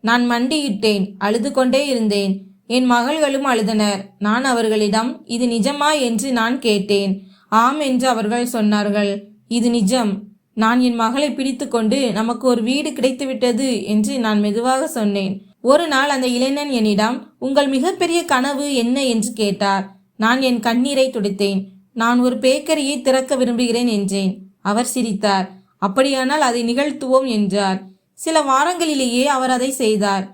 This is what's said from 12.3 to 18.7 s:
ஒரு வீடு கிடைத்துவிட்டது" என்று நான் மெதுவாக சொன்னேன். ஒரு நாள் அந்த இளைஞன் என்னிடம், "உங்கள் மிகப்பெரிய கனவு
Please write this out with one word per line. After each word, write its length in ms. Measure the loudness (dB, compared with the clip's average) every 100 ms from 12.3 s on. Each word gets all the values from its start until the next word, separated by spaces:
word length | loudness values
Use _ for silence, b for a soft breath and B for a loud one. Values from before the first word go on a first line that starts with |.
| 0 0
ஒரு 140 | 0
வீடு 280 | 0 0 -2
கிடைத்துவிட்டது" 760 | 0 -2 0 -6 -2 0 0 0 -2
என்று 320 | 0 0 0 -2
நான் 220 | 0 0
மெதுவாக 480 | 0 0 0 0 -2
சொன்னேன். 460 | -2 -2 0 -2 -6 B _
ஒரு 220 | 2 2 2
நாள் 200 | 0 0
அந்த 180 | 0 -2
இளைஞன் 440 | -2 -2 -2 -2
என்னிடம், 460 | 0 0 2 0 -2 -10 _
"உங்கள் 300 | -2 0 2
மிகப்பெரிய 520 | 0 -2 -2 0 -2
கனவு 420 | 0 0 0 -4 -2